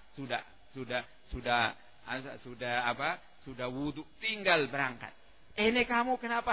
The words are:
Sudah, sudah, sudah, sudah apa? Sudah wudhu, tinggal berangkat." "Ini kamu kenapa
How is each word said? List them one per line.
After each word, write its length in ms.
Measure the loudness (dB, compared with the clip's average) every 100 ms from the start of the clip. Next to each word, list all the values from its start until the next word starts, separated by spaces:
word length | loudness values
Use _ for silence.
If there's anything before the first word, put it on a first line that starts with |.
| -16 -10
Sudah, 240 | -4 -4 -4 -18 -16
sudah, 320 | -12 -4 -4 -4 -14 -10
sudah, 460 | -6 2 4 4 0 -14 -18 -8 -6 -6 -12
sudah 320 | -12 -6 0 2 2
apa? 320 | 0 -2 -4 -10 -16
Sudah 240 | -12 -6 -4
wudhu, 400 | -2 -4 -6 -12 -8
tinggal 420 | -6 0 4 4 4
berangkat." 400 | 0 -2 -4 -12 -14 -20 -20 -10
"Ini 300 | 2 4 4 4
kamu 320 | 2 2 0
kenapa 320 | 0 -2 0